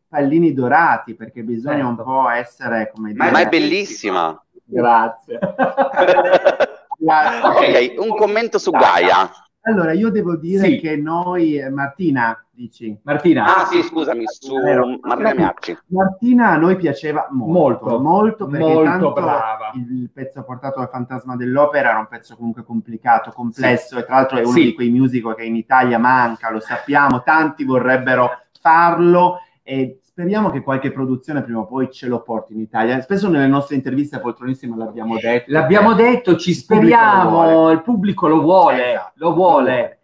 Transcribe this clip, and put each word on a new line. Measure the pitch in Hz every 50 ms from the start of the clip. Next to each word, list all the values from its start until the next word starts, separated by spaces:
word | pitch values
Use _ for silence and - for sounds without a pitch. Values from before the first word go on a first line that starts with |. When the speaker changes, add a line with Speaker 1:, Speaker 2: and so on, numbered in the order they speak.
| _
Speaker 1:
pallini | _ 156 147 143 139 156 170 170 160 135
dorati, | 131 123 123 139 165 170 151 117 113 - 117 110
perché | - 110 117 - 123 110
bisogna | 117 120 113 123 147 147 143 131
Speaker 2:
Certo. | 240
Speaker 1:
un | - 113 113
po' | 131 131 135 131 123
essere, | 120 120 120 - - - 131 117 117 110 110 110 -
come | 110 110 107 104
Speaker 3:
Ma | 127 156 170
Speaker 1:
dire | 143 160
Speaker 3:
è | 160 160
bellissima. | 165 156 151 147 175 202 196 - 104 - - 101 92 90 85 80 78 - _ _ _ _ _ -
Speaker 1:
Grazie. | 113 123 120 120 117 113 117 117 - - _ - 117 -
Speaker 3:
<laughs> | - - - - 262 - - 277 269 - - - 269 262 - - - 269 185 - - - - - - - - - _ - - -
Speaker 1:
Grazie. | 160 156 156 156 151 - - - - - - - - - - 123 123 131 -
Speaker 3:
Ok, | 160 202
un | 226 208
commento | 214 214 202 208 220 233 220 -
su | 190 - 190
Gaia. | 156 123 117 98 87 87 90 92 - - 95 - - - _ _ _ _
Speaker 1:
Allora, | - 226 220 190 165 160
io | 160 190 220 226
devo | 190 208 175 175 170
dire | 160 165 170 196 196 190
Speaker 2:
Sì. | 175 131 -
Speaker 1:
che | 160 156 151
noi, | 147 147 160 165 175 180 180 180 175 165 156 147
eh, | 139 135 135
Martina, | 135 139 139 139 - - 185 160 135 127 117 113 113 - - _
dici? | _ 120 120 110 _ - 117 110 104 - -
Speaker 2:
Martina. | 143 147 151 175 175 147 123 104 175 175
Speaker 3:
Ah, | 190 185
sì, | 180 175 175
scusami, | - - 165 160 147 - 120 117 113
su | 110 - - 135 135 135 135
Speaker 1:
Vero. | 143 143 135 127 127 - 131 -
Speaker 3:
Martina | - - 233 - 214 220 -
Miacci. | 180 170 - - - - 180 170 - _
Speaker 1:
Martina | - 180 185 196 190 - - 233 247 247 247 233 202
a | 160
noi | 151 165 185 190
piaceva | 185 170 147 135 - - 151 147 151 - -
molto, | 139 127 190 160 170 180 151 131 113 - - 131 117 120
Speaker 2:
Molto, |
Speaker 1:
molto, | 135 156 180 208 214 220 - - 196
perché | 135 143 156 160
Speaker 2:
molto | 156 160 160 156
Speaker 1:
tanto | 151 175 185 170 143 139
Speaker 2:
brava. | - - - 117 113 113 110 110 110 110 110 120
Speaker 1:
il | 127 120 120 127 123 120 - _
pezzo | 139 131 135 - 139 127
portato | 127 127 127 139 135 - 135
dal | 123 123
Fantasma | - 127 123 127 131 120 - 131 123
dell'Opera | 120 123 127 127 143 147 147 147 143 131 120
era | 110 110
un | 110
pezzo | - 117 117 - - 120
comunque | - 120 117 110 120 113
complicato, | - 117 113 - 120 110 110 - 120 117 123 - 117
complesso, | - - 120 113 110 - 131 127 123 117 - - 131
Speaker 2:
Sì. | 123
Speaker 1:
e | 113
tra | - 131
l'altro | 135 131 131 131
è | 123 120
uno | 120
Speaker 2:
Sì. | 123 - 135
Speaker 1:
di | 120 107
quei | - 120 117
musical | 120 127 135 127 123 120 110 113 110
che | 113 113
in | 113 113
Italia | 113 - - 135 127 127 123 120
manca, | 113 117 127 131 127 120 113 113 - - 113
lo | 110 110
sappiamo, | - - 123 120 - - 143 143 143 135 131 123 -
tanti | 160 156 160 156 151 - - 139
vorrebbero | 127 131 123 117 127 131 123 123 131 127 123 123 120 - - _ _ _ _
farlo, | - 165 160 170 170 170 165 165 175 175 175 175 175 160 - - - _ _ _ _
e | 131 135 135 131 127 - _
speriamo | _ _ _ 180 175 175 208 214 208 175
che | 143 131 -
qualche | - - - - 131
produzione | - 139 131 131 127 127 - - 147 139 113
prima | 117 117 113
o | 107
poi | 117 123 135 127 131
ce | - - -
lo | 123 120 113 -
porti | - 113 110 - - 107
in | 110
Italia. | 110 - - 110 113 120 127 131
Spesso | 120 - 196 190 208 190
nelle | 160 143 139
nostre | 135 139 143 143 - 147
interviste | 131 131 131 127 139 143 143 127
a | 123
Poltronissima | 113 120 113 - 123 131 131 - 131 120 113
l'abbiamo | 113 113 107 107 120 113 113 113 110
detto. | 117 117 120 120 - 131
Speaker 2:
L'abbiamo | 143 160 - 139 202 208 208 226 214
Speaker 1:
che | 196 233
Speaker 2:
detto, | 247 247 240 - 185 165
ci | 165 - 180
Speaker 1:
il | 165 - -
pubblico | - 220 214 220 233 240
lo | 226 220
Speaker 2:
speriamo, | 214 202 185 180 170
Speaker 1:
vuole. | 165 165 165 165 160 160 160 160 160
Speaker 2:
il | 160 -
pubblico | - 240 190 190 196 - - 175
lo | 151 160 160
vuole, | 143 165 190 190 - - 127 - 120 120 113
Speaker 1:
Esatto, | - - - -
Speaker 2:
lo | 139 160 170 156
vuole. | 165 185 175 156 139 127 131 127 120 113 - - _